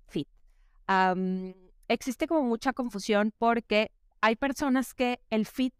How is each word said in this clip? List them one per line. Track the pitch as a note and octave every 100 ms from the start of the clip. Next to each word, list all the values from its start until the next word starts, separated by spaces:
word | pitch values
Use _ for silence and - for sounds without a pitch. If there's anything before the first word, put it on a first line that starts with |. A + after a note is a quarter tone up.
| -
fit. | E3 - _ - _ _ _ -
Am, | F#3+ F#3 F#3 F#3 F#3 F#3 F#3+ F#3 _ -
existe | A#3 C4+ - D#4
como | D#4+
mucha | B3 A#3 C4+
confusión | C4 A#3+ G3+ - G#3 G#3+ -
porque | A#3 A#3 - G#3+ A3 _ _ _
hay | A3
personas | A3+ C#4 C4+ C#4+ C4 B3
que | - B3 B3 -
el | A3 G3+
fit | - B3+